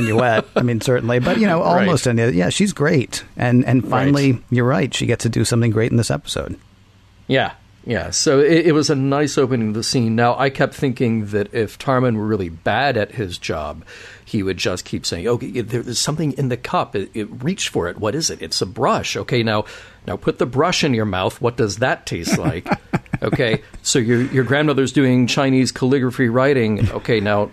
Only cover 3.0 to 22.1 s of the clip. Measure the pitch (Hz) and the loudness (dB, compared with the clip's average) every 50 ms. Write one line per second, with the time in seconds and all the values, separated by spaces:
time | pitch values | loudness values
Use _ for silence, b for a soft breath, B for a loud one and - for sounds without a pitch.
3 | 110 - - - - - - - 117 123 120 123 131 120 120 131 - - - 127 | 0 0 -6 -10 -12 -12 -6 -2 0 2 4 4 4 4 2 2 2 0 0 0
4 | 135 139 143 143 139 139 127 117 - - 123 123 120 123 139 190 156 120 - - | 2 2 2 4 4 2 2 0 -2 -2 0 0 2 2 2 0 0 -2 -2 -4
5 | 131 117 117 - - 120 113 123 113 - - 117 117 117 107 110 113 127 123 113 | -2 0 -2 0 0 0 0 0 0 2 2 2 2 2 2 2 0 2 2 0
6 | 110 - 135 147 - - - - - - - - - - - _ _ _ _ _ | 2 0 -2 -4 -4 -6 -6 -6 -6 -8 -10 -14 -16 -20 -20 _ _ _ _ _
7 | _ _ _ _ - - 131 131 110 - - - - - - - - - 117 90 | _ _ _ _ -6 -2 0 0 0 -2 -4 -10 -20 -20 -20 -18 -8 -6 -4 -4
8 | 82 85 90 - - 156 135 139 151 147 165 165 156 160 147 156 143 151 151 135 | -4 -4 -4 -2 0 2 4 4 4 6 4 4 4 4 4 2 2 2 0 0
9 | 135 139 139 143 151 131 - 156 135 120 131 120 113 107 104 113 117 - - 135 | 0 0 0 0 0 0 0 0 0 2 0 0 0 -2 -2 -4 -4 -2 0 0
10 | 117 113 110 117 117 120 120 - 135 139 - - 143 - - - 151 139 117 - | 2 2 2 2 2 2 2 2 0 -2 0 0 -2 -2 -2 -2 -2 -2 -2 0
11 | 139 117 113 110 104 101 104 104 101 - - 120 107 98 - - - 143 131 127 | 0 0 0 0 -2 -2 -2 -2 -2 -2 -2 -4 -4 -4 -6 -6 -2 0 0 2
12 | 127 127 113 107 104 107 110 95 95 85 82 82 - 117 101 117 139 143 127 110 | 2 2 0 0 0 -2 -2 -2 -2 -6 -8 -6 -4 -2 0 0 0 0 0 0
13 | 104 - - 127 107 90 87 - - - 87 80 73 73 78 78 - B B B | -2 -4 -4 -6 -8 -8 -8 -10 -8 -6 -6 -6 -6 -8 -10 -12 -16 B B B
14 | B B B B B - - 110 95 95 92 90 - 107 90 90 - - - 87 | B B B B B -6 -4 -2 -2 -2 -2 -2 -2 -4 -4 -4 -6 -8 -10 -8
15 | - - - 85 85 113 120 117 131 123 - 123 110 107 123 120 - 123 117 - | -6 -6 -6 -4 -2 -2 -2 -2 -2 -6 -6 -6 -6 -4 -6 -6 -6 -4 -4 -4
16 | - - 156 156 165 147 127 - 139 127 123 120 - - - 180 131 - - 104 | -4 -2 -2 -2 -2 -2 -2 -2 -2 -2 -4 -4 -6 -4 -2 -2 -2 -2 -4 -6
17 | 95 - - 110 104 - - 117 123 160 196 - - - - 110 85 87 - - | -6 -6 -6 -8 -8 -8 -10 -8 -6 -6 -4 -4 -6 -4 -4 -4 -4 -4 -4 -4
18 | 98 107 101 156 165 - 82 - - - - - 120 95 92 110 127 180 226 143 | -4 -2 -2 -2 -2 -4 -4 -6 -8 -8 -6 -4 -4 -6 -4 -2 0 0 0 0
19 | - - - 107 98 - 127 123 113 110 107 107 104 B B B B B B B | -2 -4 -6 -6 -4 -2 -2 0 0 0 0 -2 -2 B B B B B B B
20 | B - 98 98 - 160 156 - 147 135 120 127 156 180 170 - - 151 127 110 | B -10 -10 -4 -4 -4 -2 0 -2 -2 0 0 2 2 2 0 0 2 2 0
21 | 107 107 92 92 95 110 - - - 117 120 - 117 101 95 104 127 131 170 - | 0 0 0 0 -2 -2 -2 -2 -2 -2 0 0 -2 -2 0 -2 -2 -2 -2 -2
22 | - - | -6 -8